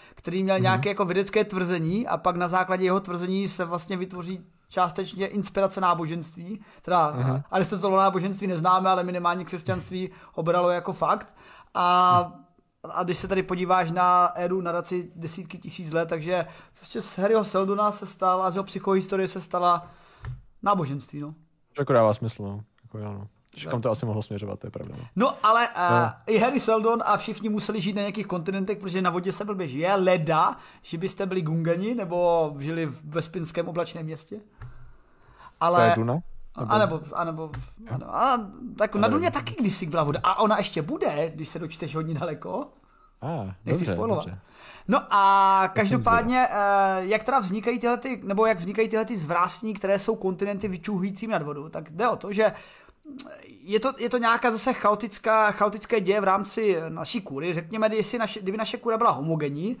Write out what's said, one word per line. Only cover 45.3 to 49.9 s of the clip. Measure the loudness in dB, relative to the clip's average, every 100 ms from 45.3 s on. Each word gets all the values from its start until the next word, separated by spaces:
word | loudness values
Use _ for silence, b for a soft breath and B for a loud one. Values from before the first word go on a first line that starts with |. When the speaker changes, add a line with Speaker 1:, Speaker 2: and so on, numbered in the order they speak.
| 8 6 6
Speaker 2:
To | 4
jsem | 2
Speaker 1:
každopádně, | 2 2 4 4 4 2 2
Speaker 2:
zvědav. | 2 4 4 4 2
Speaker 1:
eh, | 0
jak | 0
teda | 2 0
vznikají | 0 -2 -2 0
tyhle | 0 0
ty, | -2 -8
nebo | -2 4 4
jak | 4
vznikají | 0 0 0
tyhle | 0 -2
ty | -4
zvrástní, | -2 2 2 0 -6
které | -4 0